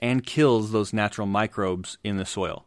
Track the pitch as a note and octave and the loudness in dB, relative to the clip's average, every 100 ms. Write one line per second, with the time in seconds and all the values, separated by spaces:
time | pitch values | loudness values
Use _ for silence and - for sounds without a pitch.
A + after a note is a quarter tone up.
0 | A#2+ B2+ - D3+ D3 A2+ G#2+ A2 G2+ A2 | 0 0 0 4 6 6 2 -2 0 0
1 | G#2 - G2+ G2+ A2 - F#2+ F#2 F#2 - | -2 -2 -2 0 0 -2 -2 -2 -6 -10
2 | G#2 G2 F#2 G#2 F2 - | -4 -4 -4 -4 -4 -6